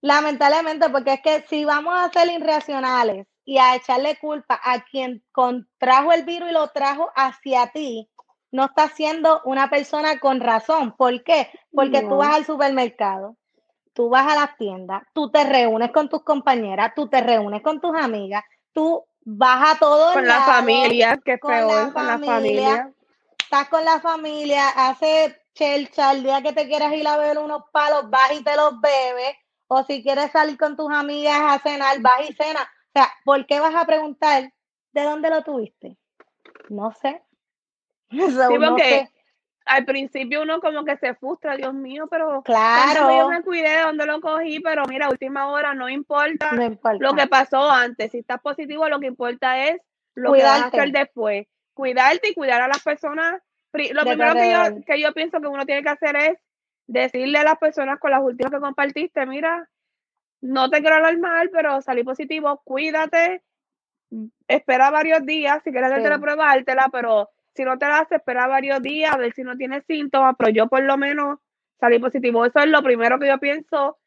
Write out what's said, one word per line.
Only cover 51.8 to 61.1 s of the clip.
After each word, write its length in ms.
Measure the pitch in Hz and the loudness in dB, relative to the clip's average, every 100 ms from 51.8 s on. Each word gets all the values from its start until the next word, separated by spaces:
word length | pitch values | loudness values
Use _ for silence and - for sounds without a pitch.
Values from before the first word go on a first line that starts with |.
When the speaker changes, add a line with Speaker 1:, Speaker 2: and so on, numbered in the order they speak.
| 269 254 262 339 415 | -4 2 4 4 -2
Speaker 2:
y 40 | |
cuidar 280 | 349 277 240 | -4 -2 0
a 60 | 254 | 0
las 120 | 285 | -2
personas. 600 | - 294 302 302 330 370 _ _ _ | -2 -4 -6 -4 -4 -4 _ _ _
Pri-, 180 | 302 285 | -6 -4
lo 120 | 277 285 | -2 -2
Speaker 1:
De 60 | |
tu 40 | 247 | 2
Speaker 2:
primero 160 | 311 | 2
que 160 | 277 233 | 4 4
yo, 80 | 339 | 4
Speaker 1:
alrededor. 280 | 349 214 - | 2 -2 -4
Speaker 2:
que 160 | 294 | -2
yo 120 | 302 | -2
pienso 280 | 302 320 330 | -2 -4 -4
que 60 | 294 | -6
uno 180 | 277 277 | -8 -4
tiene 180 | 277 | -4
que 60 | 294 | -2
hacer 260 | 294 302 294 | -2 -2 0
es 220 | 302 349 _ _ _ _ _ | 0 -2 _ _ _ _ _
decirle 520 | 247 254 254 262 294 | -4 -2 -2 -2 2
a 40 | |
las 140 | 302 311 | 2 2
personas 420 | 311 311 269 277 | 0 -2 -6 -4
con 120 | 302 | 0
las 100 | 269 | 0
últimas 280 | 269 247 262 | 0 -2 -6
que 60 | 277 | -4
compartiste, 640 | 285 277 285 277 330 - 262 | -6 -4 -4 -4 -6 -4 -6
"Mira, 440 | 269 320 339 339 _ _ _ _ _ _ _ | -4 -4 -4 -8 _ _ _ _ _ _ _
no 280 | 254 262 262 | -6 0 2
te 100 | 302 | 2
quiero 160 | 302 311 | 4 4
alarmar, 540 | 320 | 4